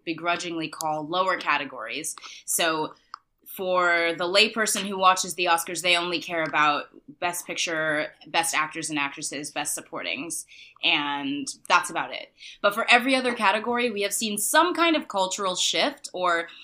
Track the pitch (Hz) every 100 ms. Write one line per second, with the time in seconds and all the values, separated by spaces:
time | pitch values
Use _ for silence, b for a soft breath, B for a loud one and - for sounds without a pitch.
0 | - 160 170 175 175 165 156 - 160 156
1 | 151 180 190 175 175 147 139 127 113 127
2 | 160 - B B - - 170 160 156 b
3 | b - _ _ - - 185 180 180 170
4 | 170 165 175 196 220 226 208 202 196 190
5 | 185 185 185 175 175 170 180 170 175 175
6 | 175 170 - 170 156 156 151 143 - -
7 | - 147 175 170 - 165 - 160 156 151
8 | 151 - - 170 160 139 156 165 156 151
9 | 143 147 147 143 147 - 143 - - 156
10 | 87 98 - - - b b _ 160 165
11 | 147 143 139 143 135 - - 139 - 165
12 | 131 123 - B B B - - 226 240
13 | 247 262 247 226 208 214 220 240 240 202
14 | 202 - 220 202 - 302 339 330 339 302
15 | - 202 185 185 196 180 - 165 190 185
16 | - 180 180 170 170 B